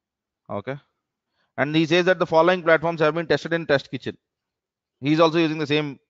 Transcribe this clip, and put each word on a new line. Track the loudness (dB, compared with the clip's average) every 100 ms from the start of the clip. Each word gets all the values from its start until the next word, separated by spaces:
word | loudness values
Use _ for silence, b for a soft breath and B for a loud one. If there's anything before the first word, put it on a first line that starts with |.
| _ _ _ _ -12
Okay. | -10 -10 -12 _ _ _ _ _ _ _ -6
And | -2 0
he | 2
says | 2 2
that | 0
the | 2
following | 2 4 2
platforms | 2 2 0 0
have | 0
been | 0 -2
tested | -2 -2
in | -6 0
Test | -2 -2
Kitchen. | -10 -10 -14 _ _ _ _ _ _ _ -8
He's | -2 4
also | 4 4
using | 0 -2
the | -2
same | -2 -2 -10